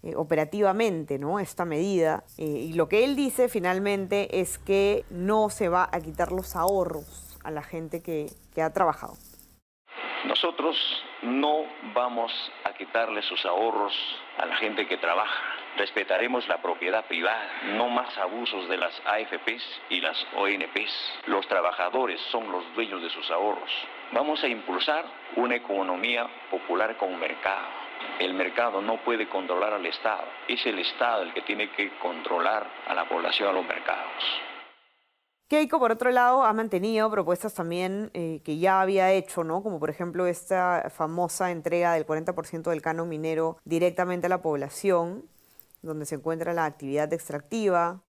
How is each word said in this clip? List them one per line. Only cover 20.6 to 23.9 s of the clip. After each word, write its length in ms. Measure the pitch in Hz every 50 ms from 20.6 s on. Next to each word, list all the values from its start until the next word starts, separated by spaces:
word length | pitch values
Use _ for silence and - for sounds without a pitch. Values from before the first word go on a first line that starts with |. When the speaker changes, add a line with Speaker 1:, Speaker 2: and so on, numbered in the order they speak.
| 80 -
Speaker 2:
Ps. 580 | - 101 107 104 - - - - - - -
Los 180 | - 98 98 98 -
trabajadores 720 | 104 92 85 90 90 - 90 90 90 127 127 110 87 82 - -
son 180 | - 117 113 104 90
los 100 | 90 85 85 -
dueños 280 | 113 117 104 98 92
de 80 | 85 82
sus 200 | - 82 78 -
ahorros. 380 | 82 87 101 107 101 - - - - - - -